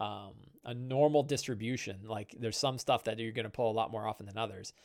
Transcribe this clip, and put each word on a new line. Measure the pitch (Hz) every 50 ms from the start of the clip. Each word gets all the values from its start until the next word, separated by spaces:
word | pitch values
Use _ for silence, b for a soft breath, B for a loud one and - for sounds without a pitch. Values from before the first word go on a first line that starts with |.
um, | 107 104 104 101 101 98 101 107 - - - - -
a | 117 123
normal | 123 127 127 131 135 147 147 147 147 131
distribution, | 147 143 123 - - 123 104 110 117 127 123 - - 95 95 101
like, | 110 110 107 107 - - -
there's | 117 110 107
some | - - 135 131 120
stuff | - - 127 113 -
that | 113 107 113
you're | 117 113 107
gonna | 123 107 107
pull | - - 120 113
a | 107
lot | 113 110 -
more | 113 110 107
often | 107 107 - 107
than | 101 98 107
others, | 113 101 98 95 - - - b b